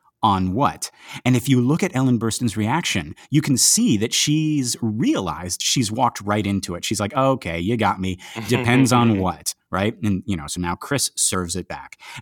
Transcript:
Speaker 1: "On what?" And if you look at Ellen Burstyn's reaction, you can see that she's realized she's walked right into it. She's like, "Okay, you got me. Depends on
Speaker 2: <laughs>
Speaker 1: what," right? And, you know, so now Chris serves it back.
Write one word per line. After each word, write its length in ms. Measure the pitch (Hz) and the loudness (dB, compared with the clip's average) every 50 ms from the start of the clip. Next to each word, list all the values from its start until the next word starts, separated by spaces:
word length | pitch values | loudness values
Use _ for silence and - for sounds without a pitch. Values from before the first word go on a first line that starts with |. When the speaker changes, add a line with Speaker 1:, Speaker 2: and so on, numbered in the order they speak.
| _ _ _ _ - | _ _ _ _ 2
Speaker 1:
"On 320 | 107 98 95 92 92 92 | 2 4 4 2 0 0
what?" 360 | 98 95 90 73 - - - - - - - - - - | 0 0 0 0 -2 -10 -12 -14 -14 -20 -16 -10 -4 0
And 100 | 127 127 | 2 2
if 100 | 123 - | 2 4
you 140 | - 131 123 | 4 4 4
look 220 | 120 127 156 175 202 | 4 2 2 0 0
at 120 | 175 - | -2 0
Ellen 240 | 131 131 131 123 110 | 0 2 2 2 2
Burstyn's 380 | 113 113 - - 127 117 - | 0 -2 -2 -2 -2 -2 -2
reaction, 580 | 107 104 110 131 170 - - - 101 76 78 - - - - | 0 0 0 0 -2 -2 -2 -2 -2 -4 -6 -10 -16 -6 0
you 120 | - 151 147 | 0 2 2
can 160 | 147 135 113 | 2 2 2
see 400 | - - - - 240 254 127 98 | 4 4 4 4 4 2 2 2
that 160 | 107 123 - | 0 0 0
she's 640 | - - 151 151 156 156 156 151 147 127 117 113 - | 0 0 2 2 2 2 0 0 0 0 -2 -4 -2
realized 800 | 117 113 107 110 165 269 320 165 98 85 73 76 87 92 - - | -2 -2 -2 0 0 0 0 0 0 -4 -4 -6 -6 -8 -6 -4
she's 320 | - - - 147 120 101 107 | -2 -2 0 0 0 0 0
walked 300 | 120 131 117 - - 101 | 0 0 0 0 -2 -4
right 240 | 101 104 107 98 | -2 0 0 0
into 280 | 98 101 95 - - 87 | 0 0 -2 -2 -4 -8
it. 120 | 85 - | -6 -4
She's 140 | - 110 98 | -4 -2 -2
like, 140 | 104 101 - | -2 -2 0
"Okay, 460 | 131 131 135 135 - - 101 82 85 | 0 2 2 2 0 -2 -6 -4 -2
you 160 | 87 101 123 | -2 0 0
got 240 | 110 107 95 98 90 | 2 2 0 0 0
me. 180 | 92 95 90 87 - - - 113 110 101 | -2 -4 -4 -6 -10 -14 -12 -10 -4 0
Depends 460 | 123 123 120 117 120 131 135 113 127 | 0 0 2 4 4 4 6 6 6
on 240 | 120 120 113 107 95 | 4 4 4 4 2
Speaker 2:
<laughs> 60 | 92 | 0
Speaker 1:
what," 300 | 90 80 - - - - _ _ - | -2 -2 -4 -6 -10 -10 _ _ -6
right? 240 | - 92 101 110 120 - - | -2 -2 -2 -2 -2 -2 -2
And, 200 | 104 98 92 - | -2 -2 -2 -2
you 120 | - 98 80 | -4 -4 -4
know, 80 | 73 | -6
so 120 | 73 - 90 | -8 -6 -4
now 160 | 87 87 87 | -2 -2 -4
Chris 360 | - - - 143 135 - - - | -4 -4 -4 -4 -2 -2 -4 -4
serves 380 | - - - - 92 90 82 90 | -2 -2 0 0 -2 -2 -4 -6
it 140 | 92 87 - | -8 -8 -8
back. 320 | 82 71 67 - - - - - - - | -10 -12 -12 -16 -20 -20 -20 -18 -10 -4